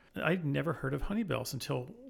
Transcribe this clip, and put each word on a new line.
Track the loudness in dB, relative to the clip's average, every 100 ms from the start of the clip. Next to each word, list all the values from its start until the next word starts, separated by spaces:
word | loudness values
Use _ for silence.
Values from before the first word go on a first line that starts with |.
| -10 0
I'd | 2 2
never | 2 2 0
heard | 0 -2
of | 0
honey | 0 0
bells | 2 0 0
until | -4 -2 -2 -2 -10